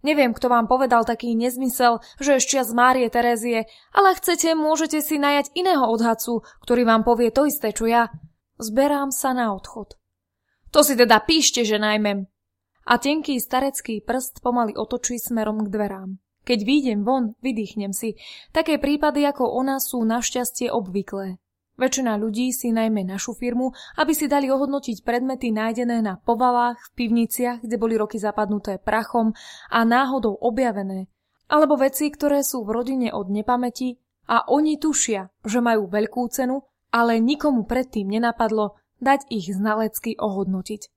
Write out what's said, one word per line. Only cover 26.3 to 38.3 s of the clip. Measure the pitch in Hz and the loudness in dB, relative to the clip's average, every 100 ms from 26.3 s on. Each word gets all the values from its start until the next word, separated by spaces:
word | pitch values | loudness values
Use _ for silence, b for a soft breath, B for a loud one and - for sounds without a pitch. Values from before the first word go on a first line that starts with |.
| 233 254 240 240 233 - | 2 2 2 0 -2 -16
v | - 240 | -6 0
pivniciach, | 233 226 - 240 240 | 2 0 0 -2 -4
kde | 233 220 | -6 -2
boli | 226 220 | 0 0
roky | 214 226 | -2 -2
zapadnuté | 208 208 208 208 208 190 | -4 -2 -2 -2 -4 -6
prachom, | - 214 220 233 220 214 B B B | -2 -2 0 0 0 -2 B B B
a | 233 226 | 0 2
náhodou | 240 262 269 220 196 | 2 2 0 -2 0
objavené, | 247 226 254 202 196 190 190 _ _ _ _ | -2 0 -2 -2 -6 -8 -10 _ _ _ _
alebo | 302 302 285 | 2 4 4
veci, | 269 269 302 | 2 0 -4
ktoré | 294 294 285 | -2 0 0
sú | 277 262 208 | 0 -6 -4
v | |
rodine | 226 247 269 240 | -4 -2 -2 -2
od | - 190 | -4 -4
nepamäti | 202 220 247 247 233 254 240 _ _ - | -4 -2 -2 -2 -4 -8 -8 _ _ 0
a | 233 - | 0 2
oni | 294 311 302 | 2 2 0
tušia, | 311 285 - 202 190 _ 220 | 0 0 0 -2 -6 _ -2
že | 233 | 0
majú | 240 220 196 | 2 2 0
veľkú | 208 214 226 240 | -2 -2 -2 -4
cenu, | - 247 269 - _ _ | -2 -2 -2 -6 _ _
ale | 233 233 226 | 0 2 2
nikomu | 226 294 302 254 202 | 2 2 0 0 0
predtým | 240 262 220 196 | -4 -4 -6 -4
nenapadlo | 214 233 | -2 -2